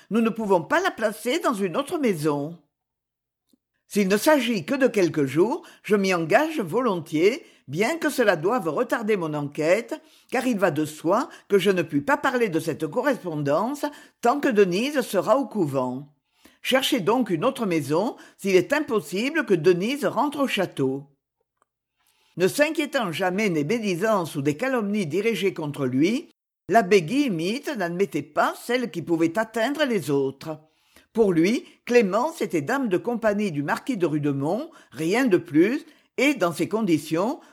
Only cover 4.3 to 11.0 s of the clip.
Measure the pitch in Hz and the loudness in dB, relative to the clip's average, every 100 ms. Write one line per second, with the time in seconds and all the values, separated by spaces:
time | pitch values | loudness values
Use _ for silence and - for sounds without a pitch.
4.3 | 302 233 220 151 269 262 208 170 151 135 | 4 2 -2 -2 0 2 2 0 2 0
5.3 | 143 214 359 - - - 208 196 175 160 | 2 0 0 -10 -18 -2 0 2 0 2
6.3 | 214 320 311 175 202 254 180 147 147 190 | 2 2 -2 -4 -2 0 -2 -4 2 2
7.3 | 277 - _ - 151 226 330 311 - 214 | 0 -8 _ -10 -2 -2 -2 -2 2 2
8.3 | 170 175 247 170 156 247 254 214 208 160 | 2 0 -2 -2 -4 -2 -2 -2 -2 -2
9.3 | 151 143 156 156 196 233 311 - _ _ | -4 -6 -2 2 2 0 -12 -14 _ _
10.3 | 240 247 208 190 147 151 - | -2 -2 2 2 0 -4 -4